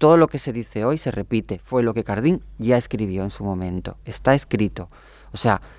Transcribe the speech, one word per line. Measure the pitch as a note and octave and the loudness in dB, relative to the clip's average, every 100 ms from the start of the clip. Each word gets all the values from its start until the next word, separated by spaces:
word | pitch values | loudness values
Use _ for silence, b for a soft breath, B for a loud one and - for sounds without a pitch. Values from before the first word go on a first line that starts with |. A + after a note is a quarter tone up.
Todo | D#3 E3 | 6 6
lo | D#3 | 4
que | C#3+ | 0
se | - | -6
dice | A#2 A2 G#2+ | -6 -6 -2
hoy | A2+ D#3 | -2 -2
se | C3+ | -2
repite, | G#2+ G2 A2+ - F#2 | -4 -2 -2 -2 -8
fue | - B2+ | -2 0
lo | A#2 | 0
que | G#2+ | -2
Cardín | G#2 G#2 C#3 F#3 - - | -4 0 0 0 -4 -4
ya | A2+ B2 | 2 2
escribió | - A#2 G#2 F#2 | 0 -4 -4 -2
en | G2 | -4
su | - | -4
momento, | G2+ F#2 F#2 F2+ - - | -4 -4 -4 -6 -8 -12
está | - - - | -12 -2 2
escrito. | C#3 - A2 G#2+ - F2+ b b b b | 2 2 -2 -2 -4 -14 b b b b
O | - | -2
sea, | A#2 G2 B | 0 0 B